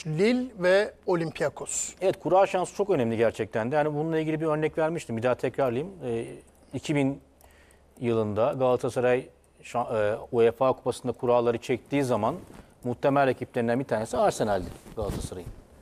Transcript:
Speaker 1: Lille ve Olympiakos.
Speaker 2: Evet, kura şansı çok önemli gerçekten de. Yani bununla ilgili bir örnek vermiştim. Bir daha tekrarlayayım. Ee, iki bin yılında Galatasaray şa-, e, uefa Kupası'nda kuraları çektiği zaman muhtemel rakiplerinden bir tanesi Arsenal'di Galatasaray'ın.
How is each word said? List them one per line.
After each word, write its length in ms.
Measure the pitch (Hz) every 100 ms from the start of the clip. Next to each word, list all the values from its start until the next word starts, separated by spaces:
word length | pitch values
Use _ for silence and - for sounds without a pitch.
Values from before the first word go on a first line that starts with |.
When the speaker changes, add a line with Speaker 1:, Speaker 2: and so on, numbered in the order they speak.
| 160
Speaker 1:
Lille 440 | 156 214 247 254 190
ve 340 | 180 196 214 - -
Olympiakos. 880 | 175 165 - 147 - - - - -
Speaker 2:
Evet, 200 | 190 -
kura 260 | 160 185 190
şansı 280 | 185 175
çok 160 | - 202
önemli 260 | 160 113 113
gerçekten 560 | 110 - 107 113 117
de. 40 | 151
Yani 180 | 151
bununla 240 | 147 160 160
ilgili 220 | 156 156
bir 60 | 160
örnek 320 | 151 156 160
vermiştim. 380 | 156 165 - 113
Bir 60 |
daha 120 | 123
tekrarlayayım. 580 | 120 131 - 131 117 180 180
Ee, 200 | 131 117 123 - - _ -
iki 200 | 131 -
bin 260 | 147 135 139 - _ - - - _ _ -
yılında 540 | 117 113 107 104 127 139
Galatasaray 680 | 127 123 127 127 123 123 - - _ _
şa-, 520 | - 120 120 113 104
e, 40 | 113 -
uefa 400 | 117 113 - 131
Kupası'nda 400 | - 127 - 123
kuraları 460 | - 120 120 120 117
çektiği 460 | - 123 - 143
zaman 300 | 131 110 110 180 - - - _
muhtemel 420 | 120 117 147 139 135
rakiplerinden 540 | 120 120 127 117 120
bir 40 |
tanesi 320 | 139 - 220 247
Arsenal'di 520 | 202 - 110 98 85 - - -
Galatasaray'ın. 520 | 98 95 - 92 85 - - -